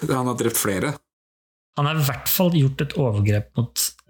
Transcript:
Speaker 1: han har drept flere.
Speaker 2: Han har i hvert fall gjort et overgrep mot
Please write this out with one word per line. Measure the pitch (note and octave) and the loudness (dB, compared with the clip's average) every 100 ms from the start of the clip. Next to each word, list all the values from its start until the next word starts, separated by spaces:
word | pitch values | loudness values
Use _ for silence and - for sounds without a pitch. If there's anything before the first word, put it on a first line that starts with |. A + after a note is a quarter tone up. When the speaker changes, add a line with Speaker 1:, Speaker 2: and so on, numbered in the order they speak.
| D#3 | -2
Speaker 1:
han | C3+ B2 | 0 0
har | A#2 | 0
drept | A2+ - | 0 0
flere. | G#2+ F#2 C3 D3 _ _ _ _ _ _ _ - | 0 0 -2 -6 _ _ _ _ _ _ _ -4
Speaker 2:
Han | C#3+ | -2
har | D#3+ | 0
i | |
hvert | C#3 - - | 0 -2 -4
fall | - F3+ | 2 2
gjort | E3+ C3+ C3+ | 4 2 2
et | C3+ | -4
overgrep | - C3 G#2 G2+ G#2 - - | 0 0 2 2 2 -2 -4
mot | A#2 - - - | -4 -4 -6 -6